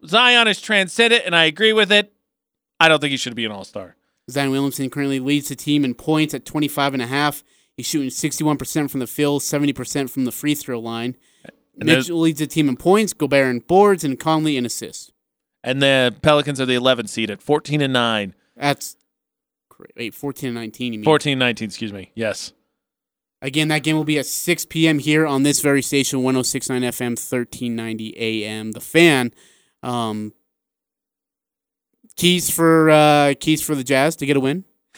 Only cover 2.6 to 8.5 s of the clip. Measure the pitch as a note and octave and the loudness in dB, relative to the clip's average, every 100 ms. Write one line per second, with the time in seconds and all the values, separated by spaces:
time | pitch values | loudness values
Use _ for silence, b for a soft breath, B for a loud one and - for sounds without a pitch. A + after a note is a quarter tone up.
2.6 | _ - D#3+ D3+ D3 C3 B2 A2+ A2 G2+ | _ 4 4 6 2 -4 -6 -6 -6 -8
3.6 | F#2+ G2+ F2+ _ _ _ - C3+ C3+ C#3 | -12 -14 -16 _ _ _ -8 -4 0 0
4.6 | C#3 C#3+ C3 C#3+ C#3 C3+ C3 D3 C#3 C3+ | -2 -4 -6 -4 -4 -4 -2 -2 -2 -8
5.6 | D3+ D3 C3 A#2 D#3+ D#3 D3+ C3+ - D3+ | -2 0 0 -2 0 0 0 -4 -8 -4
6.6 | C#3+ C#3+ C#3 C3+ A#2+ C#3 D3 - - _ | -2 0 -2 -2 -4 0 -2 -2 -12 _
7.6 | _ - - D#3 C3 - D3+ - D3+ | _ -12 -4 -4 -4 -4 -6 -2 -2